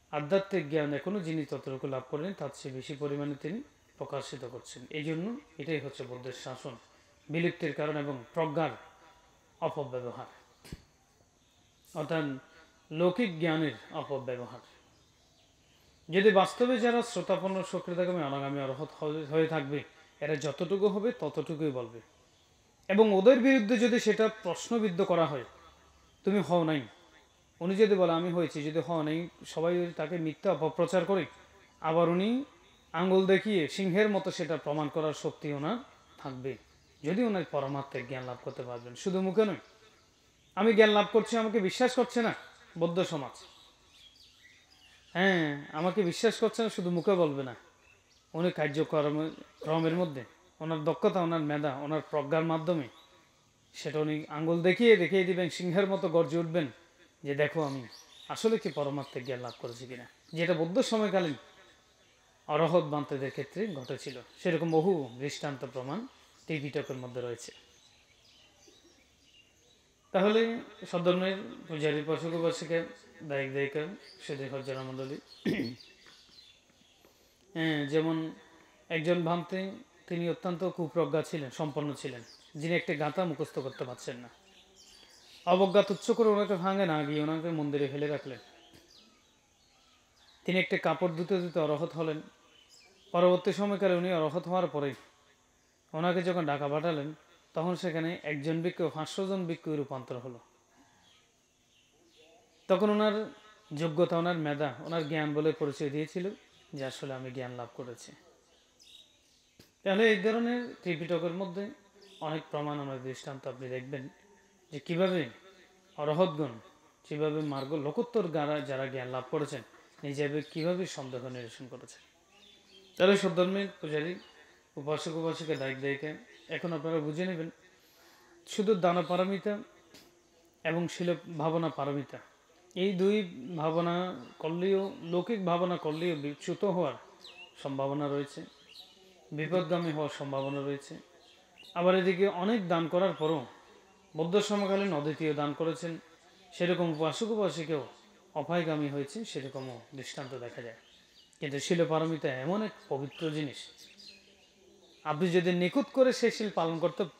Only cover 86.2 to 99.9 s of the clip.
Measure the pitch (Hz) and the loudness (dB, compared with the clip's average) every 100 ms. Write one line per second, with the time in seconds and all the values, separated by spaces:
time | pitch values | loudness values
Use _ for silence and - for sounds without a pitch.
86.2 | 220 202 202 190 190 196 185 151 143 151 | 6 4 2 0 0 0 2 0 0 0
87.2 | 151 160 170 160 147 143 139 143 147 143 | 0 -2 -2 -2 -2 0 -2 -2 -2 -4
88.2 | 139 123 - - - - - - - _ | -6 -12 -16 -20 -20 -20 -20 -20 -20 _
89.2 | _ _ _ _ _ _ _ _ _ _ | _ _ _ _ _ _ _ _ _ _
90.2 | _ - - 180 175 190 165 156 180 160 | _ -10 0 0 2 0 0 2 0 0
91.2 | 175 190 175 170 151 151 165 156 160 156 | 0 0 0 0 0 0 -2 -2 -4 -4
92.2 | - _ _ - _ - - - - 175 | -8 _ _ -20 _ -20 -20 -20 -2 4
93.2 | 180 180 202 185 202 196 196 175 180 170 | 6 6 2 0 0 2 4 4 2 2
94.2 | 156 165 170 185 175 147 143 123 - _ | 2 0 0 0 0 0 -2 -4 -14 _
95.2 | _ _ _ _ _ _ _ 160 175 180 | _ _ _ _ _ _ _ 0 2 2
96.2 | 180 180 151 143 143 151 170 156 143 156 | 0 0 0 0 0 0 0 -2 -4 -10
97.2 | _ _ _ 165 170 175 180 160 165 180 | _ _ _ -4 -2 -2 -2 -2 -4 -4
98.2 | 151 151 147 165 175 - 160 156 151 - | -6 -4 -2 0 -2 -2 -4 -2 -6 -4
99.2 | 190 196 175 160 160 151 135 | -2 -2 -2 -6 -4 -4 -4